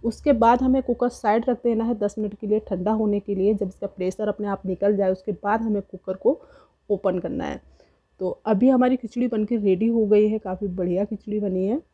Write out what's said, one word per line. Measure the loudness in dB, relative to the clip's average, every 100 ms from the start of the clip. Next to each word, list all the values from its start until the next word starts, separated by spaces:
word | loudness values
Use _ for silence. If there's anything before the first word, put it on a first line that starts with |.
उसके | -4 -2 2
बाद | 4 6 4
हमें | 4 2
कुकर | 0 -2 -2
साइड | -2 0 2 0
रख | 0
देना | 0 0
है | -2 -2
दस | -2 -2
मिनट | -6 -6
के | -2
लिए | -2
ठंडा | 0 -4 0
होने | 0 0 0
के | -2 0
लिए। | 0
जब | 0 -2
इसका | -6 -12
प्रेशर | -4 -6 -2 -4
अपने | -4 -4
आप | -4 -6
निकल | -2 0 2
जाए | 0
उसके | 0 -4
बाद | -6 -2 -2
हमें | 0 -2
कुकर | -4 -14 -10
को | -2 0 0 -6 -20 _ _ _
ओपन | -2 0 -2
करना | -4 -6 -6
है। | -8 -14 _ _ _ _ _
तो | -6 -6 -2
अभी | 4 4
हमारी | 4 4 0
खिचड़ी | -4 -4 -2
बनके | -2 -2 0
रेडी | 2 2 2
हो | 2 4
गई | 4 4
है, | 0
काफ़ी | -6 -6 -6
बढ़िया | -4 -2 0 -2
खिचड़ी | -6 -6 -4
बनी | -2 -2 -2
है। | -2 -6